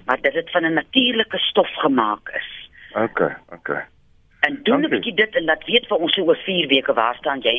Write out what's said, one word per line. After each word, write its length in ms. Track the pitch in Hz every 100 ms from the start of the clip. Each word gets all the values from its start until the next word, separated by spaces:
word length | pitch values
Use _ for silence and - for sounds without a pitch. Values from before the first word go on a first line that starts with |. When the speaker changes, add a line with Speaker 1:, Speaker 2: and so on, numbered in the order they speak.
| -
Speaker 1:
maar 160 | 127
dat 120 | 139
dit 180 | 156 165
van 120 | 175 165
'n 80 |
natuurlike 640 | 160 - 262 247 220 - 185
stof 320 | - 202 - -
gemaak 540 | 151 127 107 104 - -
is. 340 | - - - - - 107
Speaker 2:
Okay, 400 | 113 107 78 - -
okay. 320 | 85 - 71 - _ _ _ _ _
Speaker 1:
En 180 | 147 139
doen 140 | 214 285
'n 40 |
Speaker 2:
Dankie. 80 | 311
Speaker 1:
bietjie 240 | 107 233 180
dit 200 | 214 175
en 80 | 160
laat 200 | 156 -
weet 220 | 240 -
vir 100 | 185
ons 160 | 160
so 80 | 196
oor 140 | 170 156 -
vier 220 | 180 143
weke 260 | 135 135
waar 220 | 117 113 -
staan 260 | 147 139
jy 80 | 117